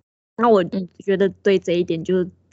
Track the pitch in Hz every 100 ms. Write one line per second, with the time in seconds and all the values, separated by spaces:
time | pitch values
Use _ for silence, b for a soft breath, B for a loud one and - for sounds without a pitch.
0 | _ _ _ - 240 208 170 196 180 _
1 | - 190 196 185 208 190 180 175 175 165
2 | 160 185 180 - _